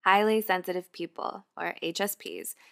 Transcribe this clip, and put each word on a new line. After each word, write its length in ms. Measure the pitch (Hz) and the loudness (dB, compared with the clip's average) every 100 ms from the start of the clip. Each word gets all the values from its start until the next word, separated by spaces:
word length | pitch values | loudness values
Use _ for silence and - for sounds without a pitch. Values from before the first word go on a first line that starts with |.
| 196 | 6
Highly 340 | 196 214 220 | 6 6 2
sensitive 500 | 214 185 180 180 180 | 2 0 0 -4 -6
people, 500 | - 170 - - 196 196 - | -10 -10 -8 -8 -10 _ -8
or 180 | 170 - | -8 -6
H 180 | 165 165 | -6 -2
S 160 | 202 - | -4 -4
Ps, 400 | - 87 - - - | -10 -12 -12 -14 -20